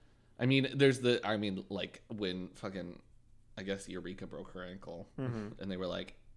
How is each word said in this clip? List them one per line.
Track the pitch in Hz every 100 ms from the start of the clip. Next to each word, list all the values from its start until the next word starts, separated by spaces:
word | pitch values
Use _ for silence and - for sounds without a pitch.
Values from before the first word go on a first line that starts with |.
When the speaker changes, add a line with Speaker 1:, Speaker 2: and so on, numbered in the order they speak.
| - - _ _
Speaker 1:
I | 127
mean, | 135 131
there's | 135 139 123
the, | 120 120 101
I | 107
mean, | 104 95 -
like, | 98 90 - -
when | 110 98 90 90 -
fucking, | 104 95 87 - - - - - - -
I |
guess | 95 98 -
Eureka | 92 87 98 85
broke | 73 92
her | 92
ankle, | 90 92 - 85 - -
Speaker 2:
Mm-hmm. | 131 117 104 117
Speaker 1:
and | 98
they | 90
were | 92
like, | 90 92 - -